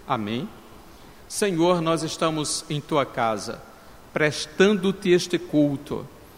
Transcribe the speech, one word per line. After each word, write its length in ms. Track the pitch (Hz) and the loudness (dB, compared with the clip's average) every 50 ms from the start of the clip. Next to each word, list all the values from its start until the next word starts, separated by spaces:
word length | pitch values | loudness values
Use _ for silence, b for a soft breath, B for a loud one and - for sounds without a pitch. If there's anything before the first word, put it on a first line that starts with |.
| - | -6
Amém? 420 | - 135 113 107 101 113 123 175 226 - - - - - - - B B B B B B B B | -4 -4 -2 -2 -4 -4 -4 -6 -8 -10 -16 -20 -20 -20 -20 -20 B B B B B B B B
Senhor, 540 | - - - 214 202 180 160 165 175 180 170 | -12 -6 -2 -2 0 2 2 4 4 4 4
nós 220 | 160 165 165 151 156 | 2 0 0 0 -2
estamos 600 | 151 - - 175 160 160 151 147 - - - - - | -4 -4 -2 -2 0 0 -2 -2 -4 -6 -6 -6 -6
em 120 | 156 147 | -6 -6
tua 260 | - - 160 147 131 | -4 -2 0 0 0
casa, 560 | - - 135 117 113 110 101 90 113 110 - - - B B B B B B - - - | 0 -2 0 0 0 0 -2 -6 -8 -10 -12 -14 -18 B B B B B B -18 -8 -2
prestando-te 1000 | - 151 151 139 - - - - - 190 202 214 185 170 196 190 - - 180 | 0 0 0 0 -2 -8 -4 2 4 4 4 4 4 2 0 -2 0 2 4
este 280 | 175 175 175 - - 165 | 4 4 2 0 -4 -4
culto, 680 | - - - 151 147 143 139 135 - - - - - - - - B B B | -2 0 2 4 4 4 2 -2 -6 -8 -8 -8 -8 -10 -16 -20 B B B